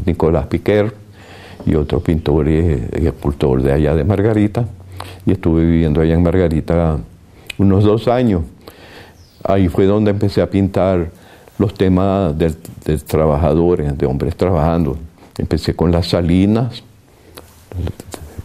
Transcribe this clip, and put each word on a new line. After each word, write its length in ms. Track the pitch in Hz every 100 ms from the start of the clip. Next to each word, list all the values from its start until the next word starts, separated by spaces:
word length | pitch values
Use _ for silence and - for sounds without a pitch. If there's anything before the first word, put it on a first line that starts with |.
| 64
Nicolás 400 | 82 80 80 -
Piquer, 480 | - - 104 107 - - - - - - - -
y 80 |
otro 240 | 78 76 -
pintor 480 | - 82 - 76 73
y, 320 | 78 85 67 57 -
y 40 | 80
escultor 540 | - 71 73 73 65
de 120 | 67
allá 220 | 73 73
de 100 | 80
Margarita, 640 | 90 98 107 110 104 120 117 - - - - - -
y 60 |
estuve 320 | - 85 82
viviendo 360 | 82 82 80 76
allá 140 | 80
en 80 | 82
Margarita 760 | 87 92 87 78 - 85 82 76 - - - - - -
unos 240 | 98 95
dos 240 | 104 110 123
años. 360 | 120 123 90 80 - - - - - - - - -
Ahí 260 | - 98 92
fue 180 | 92 98
donde 260 | 107 107
empecé 280 | 101 104 104
a 80 | 87
pintar 600 | 98 98 98 92 92 85 - - - - -
los 140 | 101
temas 600 | - 95 90 98 98 90 76
de, 160 | 82 80 - -
de 140 | - 76
trabajadores, 960 | - 78 78 73 80 78 87 87 73 69
de 100 | 71
hombres 280 | 69 65
trabajando. 600 | - 92 87 80 85 73 67 82 - - -
Empecé 380 | - 80 - -
con 160 | 82
las 160 | 85 87
salinas, 760 | 90 85 90 98 110 123 - - - _ - - - - - - 90 - - - - - -